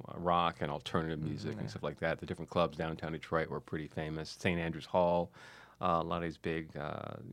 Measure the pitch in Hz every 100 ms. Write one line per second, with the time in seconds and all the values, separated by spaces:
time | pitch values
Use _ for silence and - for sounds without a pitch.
0 | - - 87 87 85 - 78 73 - 87
1 | 80 78 78 73 78 73 - - 76 -
2 | 82 73 76 87 80 90 82 76 80 80
3 | 80 80 - 82 76 71 - 80 76 82
4 | 78 78 78 - 95 85 82 78 - 92
5 | 87 87 87 - - - - - 90 82
6 | 82 85 85 80 87 82 80 73 76 73
7 | 71 - -